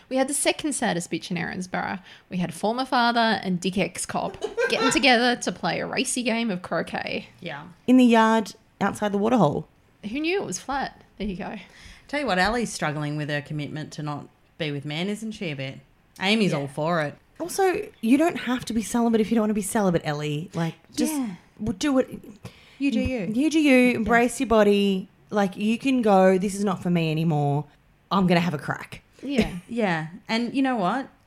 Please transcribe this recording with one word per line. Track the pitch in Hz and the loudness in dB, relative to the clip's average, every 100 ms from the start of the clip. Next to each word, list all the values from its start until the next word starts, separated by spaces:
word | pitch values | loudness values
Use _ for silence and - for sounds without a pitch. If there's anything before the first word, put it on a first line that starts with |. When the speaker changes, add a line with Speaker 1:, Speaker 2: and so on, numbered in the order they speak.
| - | -4
Speaker 1:
We | 262 | -2
had | 262 | 0
the | |
second | 285 - - 311 | 0 0 0 -2
saddest | 269 220 175 - | -2 -2 -2 -4
bitch | 165 - | -8 -6
in | 170 | -6
Erinsborough. | 165 - 185 180 175 196 - - - | -4 -6 -6 -4 -4 -6 -12 -20 -10
We | 180 | -4
had | 175 | -4
former | - 208 247 262 | -2 -2 -2 0
father | 262 233 240 226 220 | 2 2 4 2 2
and | - 180 | 0 -2
dick | 180 185 | 0 0
ex-cop | 170 - - - - - - - | -2 -4 -6 -4 -6 -6 -8 -2
Speaker 2:
<laughs> | 480 | -2
Speaker 1:
getting | - 453 | 2 2
together | - 262 240 247 247 | 4 4 4 4 0
to | - | -4
play | 175 175 165 | -4 -4 -4
a | - | -4
racy | - 269 - | -4 -4 -4
game | 233 226 226 | -2 -2 -2
of | 180 | -4
croquet. | 185 165 170 - - - - - | -4 -6 -4 -6 -6 -8 -10 -14
Speaker 3:
Yeah. | 175 143 165 - - | -14 -14 -16 -6 4
Speaker 2:
In | 254 | 6
the | 247 | 8
yard | 226 220 226 226 - _ - | 6 6 4 0 -8 _ -6
outside | 196 190 208 | -4 -2 -2
the | 202 | 0
waterhole. | 214 240 156 156 156 _ _ _ 208 | 2 4 4 2 -6 _ _ _ -10
Speaker 1:
Who | 254 | -6
knew | 311 392 | -2 -2
it | - | -4
was | - | -8
flat? | - 277 247 - - - | -6 -6 -6 -10 -20 -8
There | 202 | -8
you | 185 | -6
go. | 214 226 - - - - - | -8 -10 -14 -20 -20 -20 -8
Speaker 3:
Tell | 285 | -4
you | 269 | 0
what, | 180 | 2
Ali's | 190 240 220 | 2 0 -4
struggling | - 160 147 147 151 | -4 -4 -4 -4 -4
with | 147 | -4
her | 147 | -4
commitment | 143 151 147 156 151 | -4 -6 -6 -8 -10
to | - | -10
not | 151 147 - _ _ - | -8 -8 -12 _ _ -8
be | 156 | -6
with | 143 143 | -6 -6
men, | 151 190 | -6 -4
isn't | 208 220 | -6 -8
she, | 214 185 | -8 -8
a | 139 | -8
bit? | 135 135 - _ _ - | -10 -12 -20 _ _ -4
Amy's | 185 220 190 | 2 4 4
Speaker 2:
Yeah. | 156 | 0
Speaker 3:
all | 139 | -2
for | 143 151 175 | -4 -2 0
it. | 147 - _ - | -2 -6 _ -10
Speaker 2:
Also, | 339 - 381 220 - - | -6 0 2 0 -4 -4
you | 226 277 | 2 4
don't | 330 - | 4 0
have | - 247 - | -4 -4 -4
to | |
be | 233 | -4
celibate | 202 240 233 226 | -2 0 2 2
if | 208 | 2
you | 240 | 2
don't | |
want | 214 | 2
to | |
be | 220 | 0
celibate, | 202 233 196 165 | -2 0 2 0
Ellie. | - 147 151 147 175 | -2 -4 -4 -4 -6
Like, | 165 165 - _ | -4 -4 -6 _
just | - 247 | -4 -2
Speaker 3:
Yeah. | 302 240 175 _ - | -2 -4 -8 _ -8
Speaker 2:
w-, | 214 - | -6 -2
do | 294 262 | 0 2
it. | 254 214 - - - - - - | 0 -4 -16 -20 -20 -20 -20 -6
Speaker 3:
You | 277 | -2
do | 226 | 0
you. | 254 254 180 | -2 -2 -4
Speaker 2:
You | 214 311 | 0 2
do | 311 | 4
you. | 294 254 | 6 6
Speaker 3:
Yeah. | 247 240 | 6 4
Speaker 2:
Embrace | 214 233 240 - | 2 4 4 0
your | 254 | 2
body. | 220 208 202 202 190 196 _ _ | 6 6 6 4 0 -4 _ _
Like, | 208 196 190 | -2 -2 0
you | 208 226 | -2 0
can | 269 254 | 0 2
go, | 214 190 190 190 | 4 6 6 4
"This | 202 190 | 2 -2
is | 208 | -2
not | 180 | -2
for | 180 | 0
me | 175 160 | 0 2
anymore. | 156 165 151 143 143 147 _ _ _ - | 0 2 2 2 0 -4 _ _ _ -4
I'm | 185 180 | 0 4
gonna | 175 | 4
have | 170 | 2
a | 147 | -2
crack." | - - - - - _ | -6 -8 -10 -18 -20 _
Speaker 1:
Yeah. | 254 277 - 180 | -4 0 0 -4
Speaker 3:
<laughs> | - | -8
Yeah. | 233 208 165 156 180 - | -2 -2 -2 -6 -10 -6
And | 226 240 | -4 -2
you | 240 | 0
know | 269 247 | 0 0
what? | 180 247 269 _ | 0 -2 -6 _